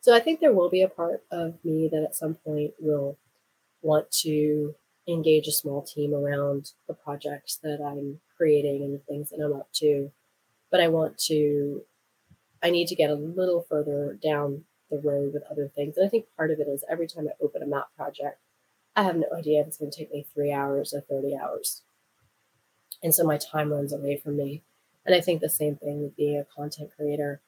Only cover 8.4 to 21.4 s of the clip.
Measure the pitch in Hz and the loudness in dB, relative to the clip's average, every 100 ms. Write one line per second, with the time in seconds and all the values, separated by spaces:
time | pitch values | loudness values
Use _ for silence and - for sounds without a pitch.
8.4 | 165 147 143 139 139 139 - 147 147 - | 4 6 4 -2 -4 -6 -6 -8 -8 -4
9.4 | 151 139 - - 151 143 139 _ _ _ | -2 -2 -4 2 4 4 0 _ _ _
10.4 | _ _ _ 180 170 160 160 - - 156 | _ _ _ 4 6 4 2 -2 0 2
11.4 | 147 147 143 143 - _ _ _ _ - | 4 2 -2 -4 -12 _ _ _ _ -20
12.4 | _ _ 170 175 170 170 151 147 151 180 | _ _ 0 2 0 2 2 2 -2 0
13.4 | 185 175 170 151 147 143 143 - 156 147 | 2 0 0 -2 0 -2 -4 -4 0 0
14.4 | 143 139 - _ _ 147 147 143 143 147 | 0 -4 -12 _ _ -4 0 0 -2 -4
15.4 | - 151 143 - 143 156 196 226 220 - | -8 -6 -6 -4 -4 0 2 2 -4 -4
16.4 | 160 151 143 139 - 165 165 170 151 - | -2 0 -2 -4 -4 -4 -4 -4 -8 -4
17.4 | 147 - 143 139 - _ 143 - 143 - | -4 -4 -4 -4 -6 _ -10 -6 -10 -10
18.4 | _ _ _ _ _ - 196 170 - 170 | _ _ _ _ _ 0 2 2 -2 -2
19.4 | 156 151 147 - 147 - 151 147 147 - | 2 2 2 -4 -10 -8 -10 -10 -10 -4
20.4 | 147 143 139 139 143 143 - 139 139 139 | -2 0 0 -2 -2 -8 -6 -4 -4 -4